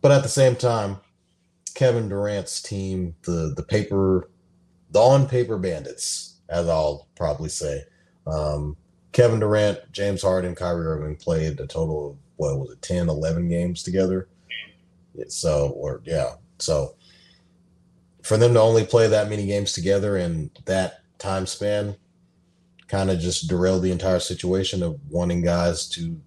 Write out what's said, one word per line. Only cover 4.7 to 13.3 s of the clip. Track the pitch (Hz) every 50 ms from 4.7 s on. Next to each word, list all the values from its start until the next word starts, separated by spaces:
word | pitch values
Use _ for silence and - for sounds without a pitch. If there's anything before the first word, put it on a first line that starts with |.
| _ _ _ _
the | - 104
on-paper | 113 123 135 139 135 - 127 123 120 - 110 98
bandits, | 90 92 82 76 71 69 62 - - - - - - - - _ _ -
as | 82 87 85 82
I'll | 82 80 78 76 73 71 - _ _
probably | - 85 78 76 69 80 78
say. | - - 82 73 71 69 - _ _ _ _ _ _ _ _
Um, | 76 78 76 76 76 73 73 73 73 73 - _ _ _ _ _ _
Kevin | - - 123 117 113 110
Durant, | 107 104 107 107 107 104 98 - - _
James | - - 101 101 98 90
Harden, | - 95 92 92 90 90 87
Kyrie | - 90 87 85 85 82
Irving | 80 80 76 76 76 76
played | - - - 85 80 78 80 73 69
a | 67 71
total | - 82 82 78 78 76 73 71
of, | 71 - _ _ _
what | - 78 73 69 69
was | 67 -
it, | - _
ten, | - - 92 87 87 82
eleven | 78 76 78 80